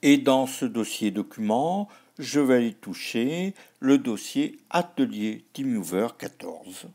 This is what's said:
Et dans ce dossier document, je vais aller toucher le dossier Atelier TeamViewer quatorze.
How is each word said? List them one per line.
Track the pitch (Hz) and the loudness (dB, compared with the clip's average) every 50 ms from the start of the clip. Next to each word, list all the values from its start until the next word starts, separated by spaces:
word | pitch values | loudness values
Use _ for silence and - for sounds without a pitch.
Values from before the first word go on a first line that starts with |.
| - | 8
Et | 147 139 139 | 6 6 6
dans | 123 135 131 131 135 | 6 4 4 4 4
ce | 127 131 - 143 | 0 -4 -4 -4
dossier | 123 107 117 110 - - - - 104 | -4 -2 -2 -4 -4 -4 -2 -2 -2
document, | 95 104 98 - - - 110 104 107 117 143 165 180 196 208 202 - - _ _ _ - | 0 -2 -6 -6 -6 -6 -2 0 0 0 0 -2 -2 -4 -6 -6 -10 -20 _ _ _ -14
je | 135 123 131 147 | -12 -2 0 2
vais | 147 131 131 | 4 6 6
aller | 123 120 117 104 | 4 4 2 -2
toucher | - - 101 90 - - - - 117 117 131 156 175 185 196 196 - - - _ _ | -6 -12 -12 -12 -10 -10 -6 -2 -2 -2 0 -2 -2 -4 -6 -6 -10 -18 -20 _ _
le | - 131 139 139 | 4 4 4 4
dossier | - 127 110 101 - - - 135 147 151 - - _ _ | 4 0 -4 -4 -6 -6 -4 -2 -2 -2 -4 -10 _ _
Atelier | - 170 175 - - - 139 117 104 104 104 110 107 110 - _ _ | -2 -2 -2 -2 0 -2 -2 -2 0 -4 -4 -4 -4 -6 -12 _ _
TeamViewer | - 139 135 120 107 92 80 87 92 110 117 - | -6 -4 -2 -2 -2 -4 -2 -2 -2 -2 -2 -4
quatorze. | _ - 87 - _ - 90 82 80 - 98 95 - - 175 - | _ -14 -14 -14 _ -16 -14 -14 -14 -16 -18 -18 -18 -18 -20 -20